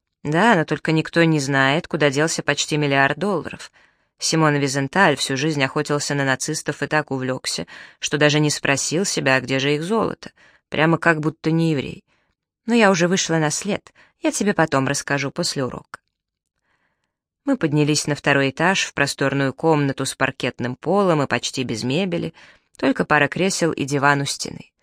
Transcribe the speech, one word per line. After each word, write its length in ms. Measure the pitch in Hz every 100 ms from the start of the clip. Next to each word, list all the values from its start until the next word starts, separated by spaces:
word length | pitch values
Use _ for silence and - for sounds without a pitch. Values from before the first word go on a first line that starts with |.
| _ _
Да, 320 | - 160 220 196
но 80 |
только 280 | 151 151 -
никто 320 | 160 151 170
не 160 | 165 156
знает, 480 | 135 139 135 147 -
куда 240 | 165 147
делся 320 | 135 160 -
почти 340 | - 143 - 151
миллиард 400 | 147 139 139 147
долларов. 540 | 190 180 - - - _ _ _ _ -
Симон 380 | - 160 156 143
Визенталь 580 | 139 139 135 185 190 139
всю 220 | - 135
жизнь 260 | 151 143
охотился 500 | 131 151 147 147 -
на 100 | 143
нацистов 600 | 135 131 - 156 - 143
и 40 | 143
так 220 | 156 147
увлекся, 560 | 135 131 127 - - - - - -
что 220 | - 151
даже 200 | 147 147
не 120 | 151
спросил 540 | - - 139 - 156 196
себя, 340 | - 120 131
где 180 | 123 135
же 160 | 139
их 80 | 147
золото. 500 | 165 220 - - - _ _ _ -
Прямо 300 | - 156 160
как 200 | 170 160
будто 300 | 156 156 160
не 220 | 165 165
еврей. 340 | 147 - - - _ _ _ _ _ -
Но 100 | 240
я 160 | 208
уже 160 | 185 175
вышла 300 | 185 - 165
на 120 | 151
след. 420 | - 196 208 - _ _ _
Я 120 | 320
тебе 220 | - 208
потом 340 | 196 160 139 135
расскажу 440 | 139 - 143 139
после 340 | - 175 - 123
урока. 340 | - - - _ _ _ _ _ _ _ _ _ _ _ _ _ _
Мы 140 | - 277
поднялись 480 | 160 147 147 151 -
на 80 |
второй 380 | 143 - 139 135
этаж, 320 | - 165 190
в 100 | -
просторную 580 | - 143 - 139 139 139
комнату 540 | - 165 156 139 131 135
с 80 |
паркетным 640 | - 143 - 127 - 120 127
полом 480 | 139 196 190 160
и 40 | 135
почти 360 | 123 - -
без 200 | 123 113
мебели, 520 | 120 143 196 170 165 - - _ _ -
только 260 | 262 269
пара 240 | - 151 143
кресел 440 | - 190 - 165
и 120 | -
диван 380 | 135 143 139 143
у 40 | 139
стены. 460 | - - - - _